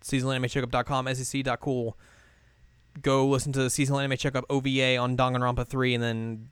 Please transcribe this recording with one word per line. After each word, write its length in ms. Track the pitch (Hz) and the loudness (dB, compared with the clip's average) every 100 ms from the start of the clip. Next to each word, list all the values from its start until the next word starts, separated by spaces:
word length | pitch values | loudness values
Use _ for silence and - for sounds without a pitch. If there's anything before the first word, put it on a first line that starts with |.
seasonal 300 | - 135 131 | -4 -2 0
anime 160 | 131 123 | 0 -2
checkup 220 | 143 123 | -2 -2
dot 160 | 127 123 | -2 0
com, 220 | 135 131 | -2 -2
S 120 | 127 | -4
E 40 | |
C 180 | 127 139 | -4 -4
dot 160 | 131 120 | -2 -2
cool. 400 | - 127 113 - - - - _ _ _ - _ _ - | -2 -2 -2 -6 -14 -20 -20 _ _ _ -20 _ _ -4
Go 260 | 143 135 135 | 2 4 4
listen 240 | 135 147 | 2 0
to 60 | 135 | 0
the 60 | 131 | 0
Seasonal 320 | - 139 139 | 2 2 2
Anime 160 | 139 131 | 0 -2
Checkup 300 | 143 131 120 | -2 -2 0
O 100 | 139 | 0
V 220 | 135 131 | 0 2
A 160 | 131 127 | 2 2
on 220 | 123 127 | 2 2
Danganronpa 480 | 127 127 123 123 123 | 2 2 0 0 -2
three, 260 | 131 127 | 0 2
and 100 | 120 | 2
then 460 | 117 113 113 113 117 | 0 -2 -4 -8 -12